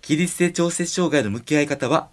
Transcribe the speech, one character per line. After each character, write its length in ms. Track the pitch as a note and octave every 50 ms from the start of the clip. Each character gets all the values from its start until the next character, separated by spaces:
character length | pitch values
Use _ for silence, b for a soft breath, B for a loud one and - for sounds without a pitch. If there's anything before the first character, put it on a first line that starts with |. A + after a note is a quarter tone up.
起 160 | - - E3+
立 180 | D3+ F3+ F3+ -
性 160 | - F3 F3+
調 200 | F3+ - E3+ E3+
節 220 | E3+ - F3+ E3+ -
障 200 | - F3+ E3 C#3
害 120 | D3 A#2+
の 60 | G#2
向 100 | G2+ A#2
き 160 | A2+ - D3+
合 60 | D3+ D3
い 40 |
方 220 | C#3+ C#3+ C#3 - A#2+
は 200 | C#3+ D#3+ - -